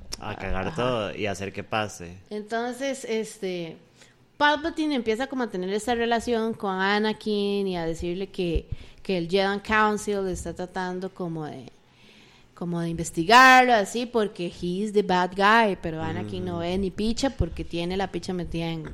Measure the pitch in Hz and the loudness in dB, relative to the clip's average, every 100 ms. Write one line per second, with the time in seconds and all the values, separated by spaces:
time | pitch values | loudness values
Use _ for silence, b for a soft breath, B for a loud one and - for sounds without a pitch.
0 | - - 107 104 95 95 95 87 123 120 | -14 -10 -8 -6 -2 -2 -2 -2 0 0
1 | 98 73 101 92 98 104 - 110 107 - | -2 -2 -4 -2 -6 -8 -4 -2 -2 -6
2 | 85 92 - 208 208 233 240 240 277 262 | -14 -14 -12 -12 -6 -4 -4 -4 -6 -6
3 | - 220 214 - 190 180 165 160 - b | -4 -4 -4 -6 -6 -6 -8 -12 -20 b
4 | b b _ - 294 294 330 320 311 277 | b b _ 2 2 4 0 -2 0 0
5 | 220 220 262 262 226 185 185 208 247 233 | 0 -2 -2 -2 -4 -4 -4 -2 0 0
6 | 233 233 233 226 226 226 208 185 190 208 | 2 0 2 0 0 -2 -2 0 2 2
7 | 214 214 214 208 202 202 196 180 165 165 | 2 -2 -2 0 0 0 0 -2 -2 -4
8 | 175 180 190 - 180 156 - B B B | -4 -4 -6 -4 -2 -2 -2 B B B
9 | - 185 170 196 196 202 - 214 214 208 | -4 -2 2 2 2 0 2 4 4 2
10 | 208 202 190 175 175 170 180 190 185 180 | -2 -2 -2 -4 -6 -8 -8 -6 -4 -4
11 | 185 - 175 160 151 135 123 - _ B | -6 -6 -6 -6 -8 -10 -16 -20 _ B
12 | B B B B B - 175 170 170 165 | B B B B B -10 -4 -2 -2 -4
13 | 170 - 165 240 262 254 247 226 190 233 | -4 -2 6 10 10 10 8 6 2 -2
14 | 240 233 208 208 175 - 175 180 214 202 | -2 0 0 -2 -8 -6 -6 -4 0 2
15 | 190 180 180 190 196 226 220 180 170 160 | 2 4 2 4 6 6 6 2 -4 -4
16 | 160 165 - 185 180 170 170 190 190 180 | -4 -4 -6 -6 -6 -4 -2 -2 -2 -2
17 | 220 233 269 262 165 - 160 170 175 190 | -2 0 0 0 -2 -4 -6 -4 -2 -2
18 | 190 170 180 180 165 170 165 165 151 | -2 -4 -6 -4 -4 -4 -4 -6 -8